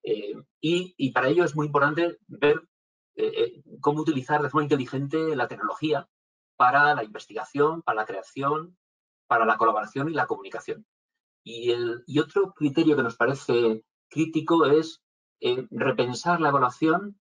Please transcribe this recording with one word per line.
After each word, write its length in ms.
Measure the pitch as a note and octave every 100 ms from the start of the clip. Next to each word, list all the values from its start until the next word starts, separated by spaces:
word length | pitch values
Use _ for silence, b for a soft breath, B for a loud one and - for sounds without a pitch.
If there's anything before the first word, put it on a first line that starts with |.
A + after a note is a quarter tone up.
Eh, 320 | - G#2+ G#2 A2 - _
y, 340 | D3+ F3 F3+ _
y 160 | C3+
para 160 | B2 C3
ello 160 | E3
es 100 | E3+
muy 120 | D3 D3
importante 520 | D3 C#3+ D3+ E3+ - _
ver, 360 | D3+ - - - _ _ _ _ -
eh, 160 | - -
eh, 260 | A#2 - _ -
cómo 200 | D3 D3+
utilizar 420 | D3+ C3+ B2+ D3
de 80 | C#3+
forma 140 | D3+
inteligente 720 | D3 C#3+ B2 C3+ C#3 D#3 D#3+
la 140 | C#3+ B2
tecnología 600 | - - - D#3 C#3+ - _ _ _ _ _
para 380 | B2 C#3 D3
la 100 | D3
investigación, 800 | A2 G#2 - G#2 - C#3 D3 E3
para 180 | D3+ A2
la 60 | G#2+
creación, 720 | G2 - - C#3 - F3 _ _ _ _ _ _
para 180 | -
la 120 | G#2+ -
colaboración 520 | - G#2+ G2+ C3+ D3
y 60 |
la 120 | D3+ D3
comunicación. 600 | - G2 - - - - _ _ _ _ _
Y, 280 | - - A#2+
el, 340 | A#2+ A#2+ A#2 -
y 120 | C#3
otro 360 | D#3 G3+ F#3+
criterio 420 | - D3 C3+ D#3 C#3
que 60 |
nos 140 | A#2 -
parece 680 | - C3+ - A#2+ A#2 A2 _ _ _
crítico 580 | - D#3+ D#3+ D3 E3 C#3+
es, 360 | D3+ D#3+ - _ _ _ _
eh, 260 | B2 B2 -
repensar 720 | - C3 A#2 B2 A#2+ - F3
la 100 | D3+
evaluación 680 | C#3+ D3+ - D#3+ F3 G#3 -